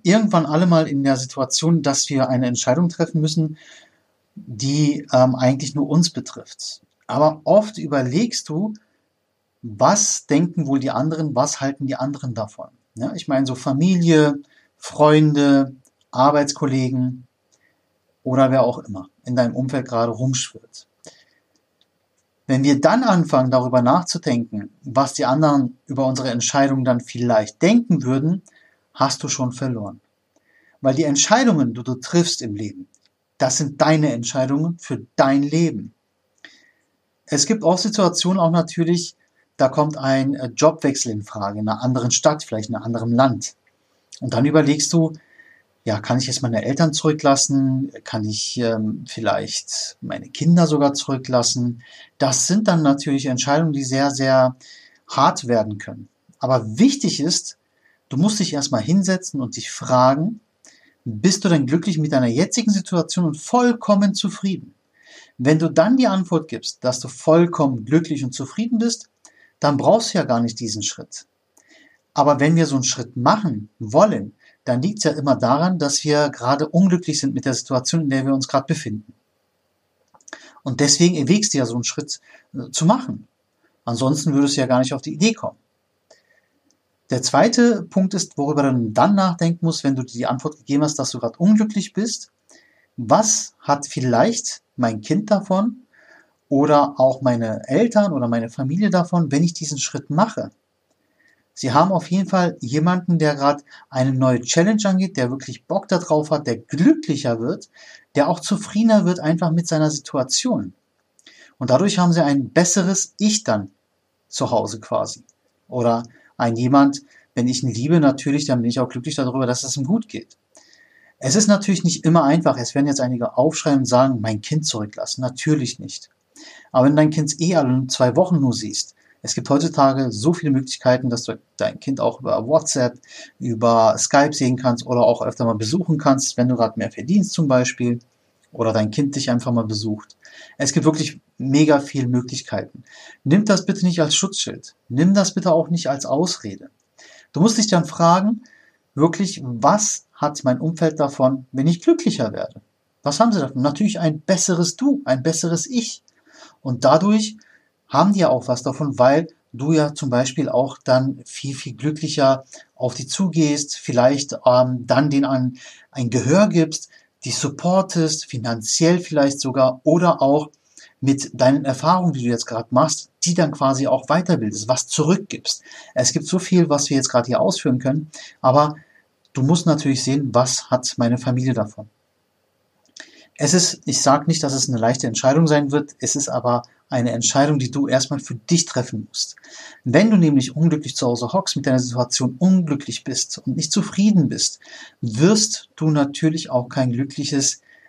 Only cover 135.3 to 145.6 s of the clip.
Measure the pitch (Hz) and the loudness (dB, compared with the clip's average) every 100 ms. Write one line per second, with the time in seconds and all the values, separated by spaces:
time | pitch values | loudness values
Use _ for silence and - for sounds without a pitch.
135.3 | - 117 107 110 170 170 151 139 135 - | -2 -2 -2 -2 -2 -2 0 2 2 0
136.3 | - 123 120 113 - 107 - 117 202 180 | 0 0 2 0 -2 -6 -6 0 0 2
137.3 | - 151 127 123 - 123 120 - _ _ | 0 2 2 2 -2 -2 -4 -8 _ _
138.3 | _ _ - 113 110 107 156 139 143 135 | _ _ -4 0 0 0 0 -2 -2 -2
139.3 | 120 127 117 110 107 110 107 - _ - | -2 0 -2 -2 -4 -4 -6 -10 _ -20
140.3 | - - - 139 165 143 151 127 - _ | -20 -20 -6 -4 0 2 0 -4 -10 _
141.3 | - 127 139 151 143 143 139 123 123 123 | -10 0 4 4 4 0 -4 -2 -2 -4
142.3 | 131 - 104 - - - - - - 131 | -10 -8 -8 -8 -14 -20 -20 -20 -10 0
143.3 | 175 214 190 - 185 180 170 151 - 190 | 2 4 0 0 -2 -2 0 0 0 -2
144.3 | - - 95 - _ - 120 175 196 185 | -4 -8 -10 -16 _ -6 2 4 4 2
145.3 | - 175 165 | 0 2 2